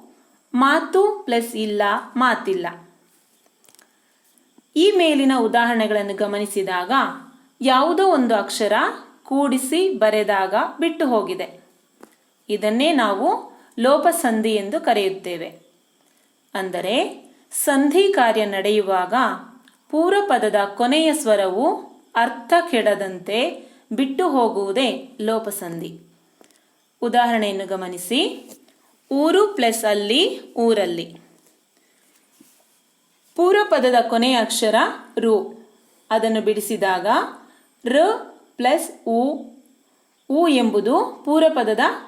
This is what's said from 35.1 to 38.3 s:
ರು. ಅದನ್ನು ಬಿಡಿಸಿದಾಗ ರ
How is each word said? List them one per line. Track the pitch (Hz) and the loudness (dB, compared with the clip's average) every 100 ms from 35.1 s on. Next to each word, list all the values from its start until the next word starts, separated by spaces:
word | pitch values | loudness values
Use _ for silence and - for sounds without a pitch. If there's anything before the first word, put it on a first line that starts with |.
| 226 | -2
ರು. | 226 208 - - - _ _ _ - | 2 2 -2 -14 -20 _ _ _ -2
ಅದನ್ನು | 220 226 220 | 0 0 0
ಬಿಡಿಸಿದಾಗ | 208 208 202 214 190 185 196 294 - - - _ _ _ | 0 -2 -4 -2 0 0 0 0 -2 -12 -20 _ _ _
ರ | 240 269 381 453 - | 0 2 2 0 -8